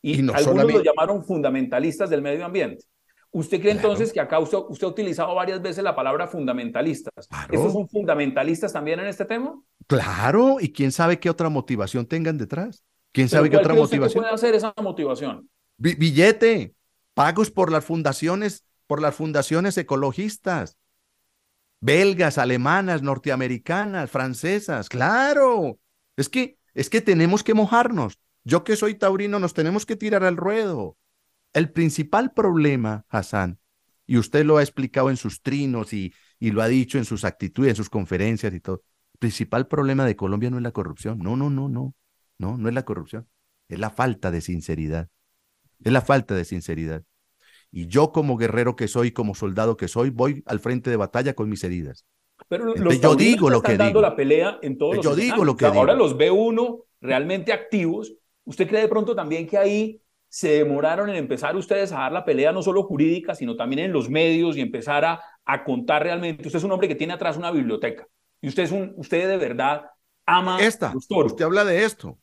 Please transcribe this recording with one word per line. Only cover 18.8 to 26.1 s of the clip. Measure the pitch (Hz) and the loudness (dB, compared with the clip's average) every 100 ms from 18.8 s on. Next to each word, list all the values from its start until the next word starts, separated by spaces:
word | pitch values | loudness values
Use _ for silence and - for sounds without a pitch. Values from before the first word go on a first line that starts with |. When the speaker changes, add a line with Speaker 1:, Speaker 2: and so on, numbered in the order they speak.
| _ | _
Speaker 2:
por | 147 | -2
las | 156 | -2
fundaciones | - 156 147 139 160 190 185 | -2 -4 -2 0 0 0 -2
ecologistas, | 170 139 139 131 214 - - 170 90 _ _ _ _ _ _ _ _ _ _ _ | -2 0 -2 -2 -6 -6 -4 -4 -6 _ _ _ _ _ _ _ _ _ _ _
belgas, | 117 151 196 185 165 143 | 2 4 4 4 0 2
alemanas, | 123 123 127 180 190 165 | 0 2 2 0 0 -2
norteamericanas, | 139 135 143 131 127 123 - 175 208 190 143 | -2 -4 -2 -2 -2 -6 -4 -4 -4 -6 -6
francesas, | 135 131 123 160 202 202 139 98 | -4 -4 -4 -4 -4 -4 -6 -6
claro. | 127 147 226 269 294 262 233 156 - _ _ _ | -2 2 2 2 4 4 2 -2 -6 _ _ _